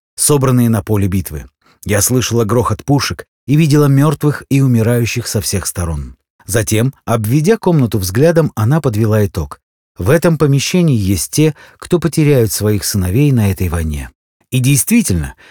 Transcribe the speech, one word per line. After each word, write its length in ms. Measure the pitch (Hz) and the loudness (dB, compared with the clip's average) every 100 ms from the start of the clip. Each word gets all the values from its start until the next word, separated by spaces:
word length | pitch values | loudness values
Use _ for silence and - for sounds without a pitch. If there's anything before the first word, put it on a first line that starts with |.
| _ - | _ -4
собранные 540 | - 147 131 123 117 | 0 2 2 2 2
на 120 | 110 | 0
поле 240 | - 107 98 | 0 -2 0
битвы. 420 | 95 85 78 67 _ _ _ | -2 -4 -10 -14 _ _ _
Я 160 | - 101 | -4 -2
слышала 440 | - 127 - 117 | 0 0 0 0
грохот 380 | 110 117 113 104 | 0 0 0 -2
пушек 420 | - 139 - - - _ - | -2 -2 -2 -10 -14 _ -2
и 80 | 147 | 0
видела 300 | 160 147 143 | 2 4 4
мертвых 580 | 139 151 147 151 139 - | 2 2 0 -2 -4 -2
и 100 | 139 | 0
умирающих 640 | 135 117 110 120 117 - - | 2 2 2 0 -2 -4 -6
со 140 | 110 | -4
всех 260 | - 98 - | -4 -6 -6
сторон". 480 | - 85 78 65 - _ _ - | -6 -6 -6 -10 -16 _ _ -6
Затем, 480 | 104 104 107 123 - | -4 0 0 -2 -4
обведя 540 | - 113 107 143 156 226 | -4 -2 0 0 2 0
комнату 400 | - 165 120 113 | 2 2 2 -2
взглядом, 540 | 92 104 156 165 156 | -4 0 2 2 0
она 260 | - 107 160 | 0 0 0
подвела 460 | 147 107 110 107 101 | 0 0 0 2 0
итог. 320 | - 76 - _ _ _ - | -2 -8 -10 _ _ _ -6
"В 120 | 90 | 0
этом 280 | 160 180 160 | 2 2 2
помещении 580 | 151 139 - 185 170 120 | 2 0 0 0 2 2
есть 360 | 95 101 - | 0 -2 -2
те, 240 | - 156 - - - | 0 0 0 -12 -20
кто 220 | - 180 | -4 -2
потеряют 540 | 165 156 147 139 110 | 0 0 2 4 2
своих 320 | - 104 107 | 0 0 -2
сыновей 480 | - 101 90 101 147 | -2 -2 0 2 2
на 180 | 127 104 | 2 2
этой 180 | 92 92 | 0 -2
войне". 420 | 82 80 71 64 - _ _ _ | -2 -4 -6 -10 -16 _ _ _
И 80 | 127 | -2
действительно, 720 | 127 143 - 233 - 90 69 - - | 0 0 2 2 2 -2 -4 -10 -20